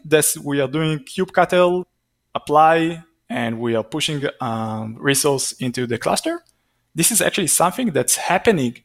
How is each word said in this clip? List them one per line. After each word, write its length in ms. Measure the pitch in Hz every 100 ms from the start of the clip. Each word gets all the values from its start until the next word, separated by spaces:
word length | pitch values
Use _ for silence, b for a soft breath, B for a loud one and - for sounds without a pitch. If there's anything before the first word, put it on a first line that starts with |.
| 156
that 200 | 151 147 156
we 160 | 143 143
are 60 | 131
doing 320 | 151 160 151
kubectl 880 | - - 185 - 170 180 180 180 180 _ _ _ _ -
apply 680 | - 151 160 165 165 170 - _ _
and 300 | 233 117 113
we 160 | 117 113
are 80 |
pushing, 400 | 107 156 - 147 135 -
um, 560 | 127 113 110 110 110 113
resource 540 | 139 139 151 135 -
into 340 | - 123 123 123
the 100 | 117
cluster, 460 | - 196 320 339 - _ _ _ _
this 180 | 151 170
is 100 | 233
actually 260 | - - 160
something 440 | - 170 180 240
that's 260 | 139 123 -
happening 580 | - 170 240 185 123 117